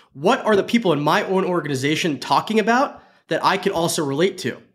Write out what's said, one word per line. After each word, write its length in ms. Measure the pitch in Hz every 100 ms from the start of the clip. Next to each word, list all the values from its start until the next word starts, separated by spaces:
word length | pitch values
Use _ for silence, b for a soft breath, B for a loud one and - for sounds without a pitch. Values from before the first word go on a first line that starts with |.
| B
What 260 | 131 170 262 220
are 100 | 208
the 80 |
people 300 | - 233 196
in 80 | 143
my 220 | 147 185
own 200 | 202 190
organization 720 | 175 175 151 135 139 156 180 131
talking 440 | - 143 - 220
about 420 | 208 240 277 - B B B
that 160 | 160
I 140 | 151 190
could 160 | 190
also 320 | 170 165 - 143
relate 320 | 139 190 196
to? 240 | 120 90 _